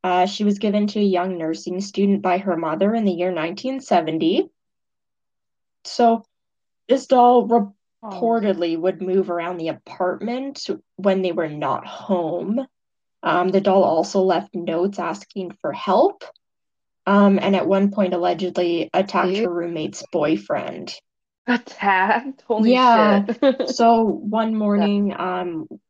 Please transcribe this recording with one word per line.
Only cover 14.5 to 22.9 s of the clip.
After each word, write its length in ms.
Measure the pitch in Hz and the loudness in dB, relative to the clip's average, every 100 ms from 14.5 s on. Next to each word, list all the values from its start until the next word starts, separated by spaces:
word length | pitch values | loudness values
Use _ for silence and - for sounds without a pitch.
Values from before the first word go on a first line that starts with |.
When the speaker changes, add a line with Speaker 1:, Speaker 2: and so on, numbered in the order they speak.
Speaker 1:
notes 460 | 185 170 165 190 196 | -8 -4 -2 -2 -4
asking 520 | 170 202 - 208 180 - | -8 -8 -12 -12 -12 -8
for 100 | 151 | -10
help, 500 | - - 196 359 - - _ _ _ _ _ _ _ - | -6 0 2 2 0 -20 _ _ _ _ _ _ _ 2
um, 320 | 202 202 196 | 6 6 4
and 140 | 190 196 | 2 0
at 120 | 160 | 2
one 240 | 196 202 | 2 2
point 220 | 202 185 | 0 -2
allegedly 760 | 180 175 165 185 175 175 170 - | 0 -2 -2 -4 -2 -2 -2 -2
attacked 380 | - 196 185 180 190 | -2 0 0 0 0
Speaker 2:
Ew. 80 | 220 | -2
Speaker 1:
her 80 | |
roommate's 500 | 175 170 165 156 - - | -4 -6 -6 -8 -10 -6
boyfriend. 840 | 170 151 160 - - - - - - _ _ _ _ - | -2 0 -2 -2 -6 -6 -12 -14 -16 _ _ _ _ -2
Speaker 2:
Attacked? 960 | 240 - - 202 190 190 233 269 262 _ | -2 -4 -6 0 0 2 0 -2 -16 _
Holy 260 | 220 220 | 0 4
Speaker 1:
Yeah. 520 | 254 254 | 4 6